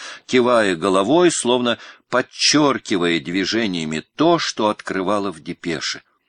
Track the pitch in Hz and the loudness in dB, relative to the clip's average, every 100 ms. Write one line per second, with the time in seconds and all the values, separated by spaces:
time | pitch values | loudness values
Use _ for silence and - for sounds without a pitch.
0 | - - - 127 120 120 104 87 95 92 | -16 -18 0 2 4 4 2 0 2 2
1 | 98 165 180 - 117 123 120 113 - - | 4 4 4 2 0 0 0 -4 -8 -20
2 | _ 123 127 - - 143 147 117 - 98 | _ -2 -2 -2 2 4 2 0 -2 0
3 | 85 85 71 92 90 110 110 90 78 78 | 0 0 -2 -4 -2 -2 -2 -4 -4 -6
4 | - - 160 170 - - 107 104 - 98 | -8 0 2 2 -2 -2 -2 -2 -6 -4
5 | 92 104 98 80 76 82 90 76 - - | -2 -2 -4 -8 -14 -10 -6 -6 -6 -10
6 | _ _ | _ _